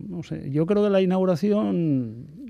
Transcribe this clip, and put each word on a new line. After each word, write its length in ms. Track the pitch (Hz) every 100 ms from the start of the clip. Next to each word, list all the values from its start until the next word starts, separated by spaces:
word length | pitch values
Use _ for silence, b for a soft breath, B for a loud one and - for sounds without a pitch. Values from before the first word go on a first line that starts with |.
| 208
no 140 | 175
sé, 300 | - 160 151
yo 140 | 147 170
creo 160 | 208
que 60 | 208
la 120 | 190
inauguración 1300 | 185 185 185 165 208 208 208 180 160 131 113 113 - 165